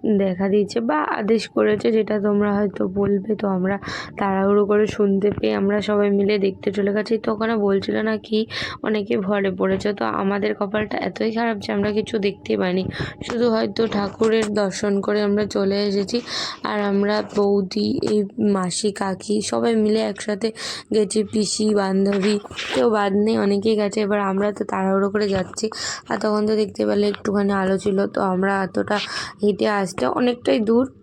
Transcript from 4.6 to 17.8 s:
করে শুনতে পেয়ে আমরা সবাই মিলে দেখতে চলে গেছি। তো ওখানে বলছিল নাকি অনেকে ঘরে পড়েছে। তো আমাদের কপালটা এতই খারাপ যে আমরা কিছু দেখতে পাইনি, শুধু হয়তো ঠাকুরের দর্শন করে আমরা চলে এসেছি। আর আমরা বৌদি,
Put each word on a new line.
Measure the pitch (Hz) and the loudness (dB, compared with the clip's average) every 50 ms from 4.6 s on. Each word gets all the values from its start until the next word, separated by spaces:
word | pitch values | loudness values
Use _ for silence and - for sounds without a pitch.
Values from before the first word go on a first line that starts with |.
| 208 | 4
করে | 196 208 208 214 | 4 4 2 2
শুনতে | 202 - - 208 202 196 196 196 208 | 2 2 2 2 2 4 2 2 0
পেয়ে | 196 - - 220 214 | 0 0 0 0 0
আমরা | 202 196 196 202 208 | 2 2 2 0 0
সবাই | 196 208 208 208 208 202 | 0 0 2 2 2 4
মিলে | 202 202 202 196 214 202 | 4 2 4 2 2 2
দেখতে | 190 196 190 - - 208 | 2 0 -2 -2 -4 -2
চলে | 190 208 196 202 | 0 0 0 0
গেছি। | 202 214 208 - 226 214 | 0 -2 0 0 -2 -2
তো | - 226 | 0 -2
ওখানে | 220 208 220 220 233 | -2 0 0 0 0
বলছিল | 214 202 196 196 196 190 - 208 220 | 0 2 2 2 0 0 0 -2 0
নাকি | 214 220 220 208 - - 220 214 226 - - - - - - - | 0 0 -2 -4 -4 -2 -2 -2 -2 -2 -6 -10 -8 -8 -10 -6
অনেকে | - 214 214 214 202 214 233 | -2 -2 0 -2 0 0 -2
ঘরে | 226 190 190 208 202 196 196 | 0 0 0 0 0 0 -2
পড়েছে। | 185 185 190 190 190 190 - 208 208 | -2 0 0 0 0 0 0 -4 -2
তো | 208 - | -2 -2
আমাদের | - - - 196 196 202 202 196 214 208 | -2 -2 0 0 0 0 0 -2 -2 -2
কপালটা | - 208 190 208 214 214 208 - - | -2 -4 -2 -2 -4 -2 -2 -4 -4
এতই | - 190 175 - 214 226 | -4 -4 -2 -2 -2 -2
খারাপ | 220 226 233 233 226 202 | 0 0 -2 -2 -2 -4
যে | 196 - | -4 -4
আমরা | 214 202 202 214 | -2 0 0 0
কিছু | 208 214 202 - - 214 | 0 -2 -2 -2 -4 -2
দেখতে | 190 202 196 - - - 220 | -2 -2 -4 -4 -4 -2 0
পাইনি, | 202 190 180 180 190 185 - - - - - - - - | 0 2 0 0 0 -2 -4 -4 -6 -6 -8 -8 -10 -8
শুধু | - 247 226 240 240 | -6 -2 0 2 2
হয়তো | 226 220 226 214 196 - 226 | 2 2 0 -2 0 -2 -2
ঠাকুরের | 214 - 202 202 196 - - 226 220 220 226 220 208 208 | 0 0 -2 -2 -4 -2 0 2 2 2 2 0 0 0
দর্শন | 208 202 190 185 - - 202 202 196 | 0 0 0 -2 -2 -2 0 0 0
করে | 190 - 208 208 | 0 0 0 0
আমরা | 208 202 202 208 214 | 2 2 2 0 0
চলে | 202 - 208 196 196 196 202 208 | 0 0 0 0 2 0 0 0
এসেছি। | 208 196 202 196 190 - 240 240 - - - - - - - - | 0 0 0 -2 0 -2 -4 -4 -4 -8 -8 -6 -8 -10 -8 -6
আর | 214 214 208 | -4 -2 0
আমরা | 202 202 196 196 202 202 214 214 208 202 - | 0 0 2 2 2 2 0 0 -2 -2 0
বৌদি, | 202 202 202 202 202 190 185 - 208 | 0 2 2 2 0 0 -2 -2 -2